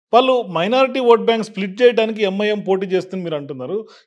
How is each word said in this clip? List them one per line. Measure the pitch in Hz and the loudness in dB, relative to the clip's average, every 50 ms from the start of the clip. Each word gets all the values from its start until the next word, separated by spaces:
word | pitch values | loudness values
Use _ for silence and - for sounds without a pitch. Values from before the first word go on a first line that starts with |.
| _ _ - | _ _ 2
వాళ్ళు | 233 262 262 262 247 226 190 | 4 4 4 2 0 0 -2
మైనారిటీ | 175 160 170 202 240 262 269 254 233 269 | -2 -2 0 0 2 2 0 0 0 0
ఓట్ | 254 240 233 226 | 4 4 4 4
బ్యాంక్ | 196 202 226 226 208 | 4 2 0 0 -2
స్ప్లిట్ | 214 - 190 196 196 190 208 247 | -6 -8 -8 -8 -6 0 4 4
చేయడానికి | 247 240 220 220 220 220 214 214 | 4 4 4 0 -2 -2 -2 -2
ఎంఐఎం | 196 185 196 208 208 214 208 | -2 -2 -2 -2 -2 -2 -2
పోటీ | 190 185 190 190 196 | -2 -2 -2 -2 -2
చేస్తుంది | 185 185 185 170 185 - 190 180 | -2 -2 -4 -4 -4 -8 -8 -6
మీరు | 170 156 | -6 -6
అంటున్నారు, | 147 143 135 147 131 127 131 180 214 220 - - - _ | -6 -8 -8 -12 -10 -8 -8 -8 -8 -8 -10 -16 -20 _